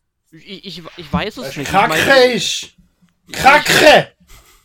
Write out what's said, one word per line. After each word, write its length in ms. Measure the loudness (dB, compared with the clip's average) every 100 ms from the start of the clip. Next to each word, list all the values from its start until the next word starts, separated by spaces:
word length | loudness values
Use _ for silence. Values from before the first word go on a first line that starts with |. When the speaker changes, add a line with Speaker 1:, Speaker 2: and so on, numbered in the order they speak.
| _ _ _
Speaker 1:
ich, 160 | -20 -20
ich, 300 | -20 -18 -18
ich, 40 | -20 -20
ich 160 | -8
weiß 240 | -8 -6 -10
es 60 |
Speaker 2:
Das 120 | -14 -12
Speaker 1:
nicht. 100 | -4
Ich 40 |
Speaker 2:
Kacke 160 | -2 0
Speaker 1:
meine, 360 | 0 2 4 4
Speaker 2:
ist! 400 | 0 -6 -8 -12 _ _ _ _ _ _
Speaker 1:
ich, 60 |
Speaker 2:
Kacke! 800 | 0 2 2 2 2 4 4 2 _ _ -20 _ _